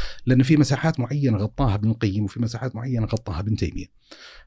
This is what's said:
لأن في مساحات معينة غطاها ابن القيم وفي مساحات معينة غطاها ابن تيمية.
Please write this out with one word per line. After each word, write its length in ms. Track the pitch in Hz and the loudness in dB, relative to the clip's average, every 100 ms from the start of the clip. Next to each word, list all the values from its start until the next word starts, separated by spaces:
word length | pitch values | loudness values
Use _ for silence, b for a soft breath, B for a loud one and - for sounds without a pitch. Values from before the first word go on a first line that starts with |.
| B B - | B B 2
لأن 160 | 127 | 4
في 140 | 131 151 | 6 6
مساحات 440 | 143 139 160 156 | 4 2 0 -2
معينة 380 | 117 147 135 110 | -2 0 0 2
غطاها 360 | 107 - 123 | 0 0 0
ابن 160 | 101 110 | 2 0
القيم 340 | 113 107 98 | 0 0 0
وفي 180 | 101 117 | -2 -2
مساحات 340 | 113 117 131 113 | -4 -4 -8 -6
معينة 300 | 131 120 104 | -4 -2 -2
غطاها 340 | 110 - 80 | -2 -4 -4
ابن 160 | 101 107 | -2 -2
تيمية. 300 | 90 - 87 _ B B B B | -2 -4 -10 _ B B B B